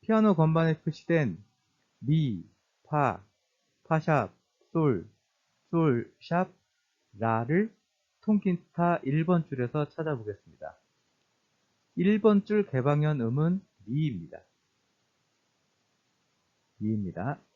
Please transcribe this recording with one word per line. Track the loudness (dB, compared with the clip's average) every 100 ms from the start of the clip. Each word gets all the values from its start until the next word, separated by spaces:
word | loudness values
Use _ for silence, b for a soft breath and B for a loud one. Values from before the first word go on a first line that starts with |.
피아노 | 2 4 4 4
건반에 | 4 4 2 0
표시된 | -4 -8 0 0 0 -4 -14 _ _ _ _ _
미, | -2 0 0 -4 -10 _ _ _
파, | _ -2 0 -2 -12 _ _ _ _ _ _
파샵, | -2 2 0 0 _ _ _ _
솔, | 0 0 0 -4 _ _ _ _ _ _
솔, | 0 2 0 -4 _
샵, | -6 -4 -4 _ _ _ _ _ _ -6
라를 | -2 -2 0 -2 -2 _ _ _ _ _
통기타 | 0 0 2 -4 _ -2 0 0
일 | -2 -2 2
번 | 0 0
줄에서 | -4 -4 -4 -6
찾아보겠습니다. | -6 -6 -6 -8 -12 _ -18 -18 -18 _ _ _ _ _ _ _ _ _ _ _ -2
일 | 0 2
번 | 4 4 2
줄 | -2 0
개방현 | 0 0 2 0 0
음은 | -2 0 0 -2 -6 _ -8
미입니다. | -4 -4 -4 -12 -18 _ _ _ _ _ _ _ _ _ _ _ _ _ _ _ _ _ _ _ _ _ _ _ _
미입니다. | -6 -4 -6 -6 -8 -8 _